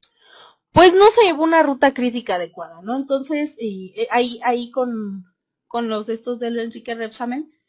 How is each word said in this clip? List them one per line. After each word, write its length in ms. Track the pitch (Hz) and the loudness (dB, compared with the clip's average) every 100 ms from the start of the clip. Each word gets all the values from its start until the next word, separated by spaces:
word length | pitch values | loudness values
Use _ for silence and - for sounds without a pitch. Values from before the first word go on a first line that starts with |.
| _ _ _ _ - _ _ | _ _ _ _ -20 _ _
pues 220 | - 359 | 6 6
no 160 | 370 415 | 8 6
se 140 | 427 | 6
llevó 200 | 403 294 | 4 4
una 180 | 320 330 | 2 4
ruta 300 | 294 269 277 | 2 2 0
crítica 420 | 269 247 233 226 180 | 2 -2 -4 -4 -4
adecuada, 440 | 170 - 165 165 | -6 -12 -18 -14
¿no? 140 | 190 269 | -8 -8
Entonces, 600 | 269 269 277 294 294 - | -4 -4 -2 -4 -4 -6
eh, 340 | 226 190 185 - | -10 -10 -12 -8
eh, 120 | 233 | -4
ahí, 300 | 233 247 233 | -2 -2 -4
ahí 260 | 240 247 240 | -4 -4 -4
con, 560 | 262 247 226 208 196 180 _ _ _ _ | -6 -6 -6 -8 -12 -16 _ _ _ _
con 200 | 233 233 | -6 -4
los 160 | 214 214 | -4 -6
de 80 | |
estos 240 | 226 247 233 | -8 -8 -8
del 180 | 233 233 | -6 -6
Enrique 360 | 226 226 233 | -8 -12 -12
Rebsamen, 580 | 233 220 - 240 262 311 _ | -10 -10 -10 -8 -8 -10 _